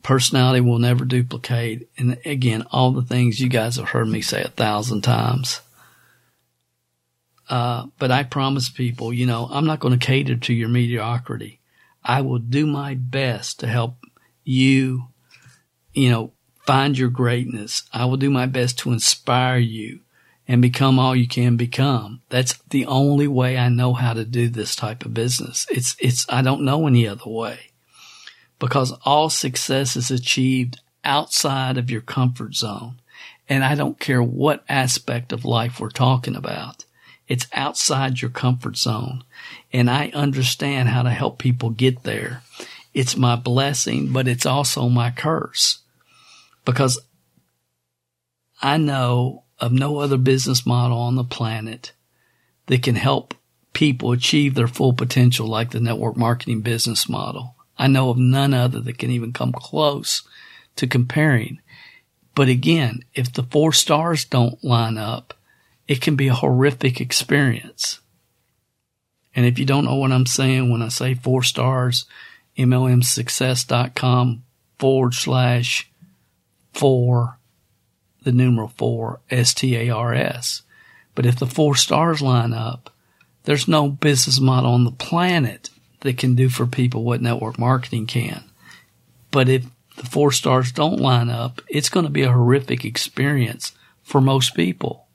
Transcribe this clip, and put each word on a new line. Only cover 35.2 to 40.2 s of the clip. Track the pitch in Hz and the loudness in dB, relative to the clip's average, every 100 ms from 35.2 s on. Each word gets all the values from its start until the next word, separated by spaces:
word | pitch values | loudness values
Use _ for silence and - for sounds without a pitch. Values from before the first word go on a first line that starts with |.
| 123 | -6
of | 113 | -8
life | 120 117 120 123 | -2 -2 -2 -6
we're | - | -10
talking | - 123 131 123 - | 0 2 2 -2 -8
about. | - - - - - _ _ _ _ | -6 -8 -10 -16 -20 _ _ _ _
It's | 123 - | -6 -4
outside | - 139 - - 135 135 127 | -4 -4 -2 -2 0 -2 -4
your | 120 | -6
comfort | 123 127 123 - - | -2 -2 0 -4 -4
zone. | - 110 131 131 - - - - _ | -4 -4 -6 -10 -14 -20 -20 -20 _
And | 127 120 | 2 2
I | 131 147 | 2 -2
understand | 147 | -2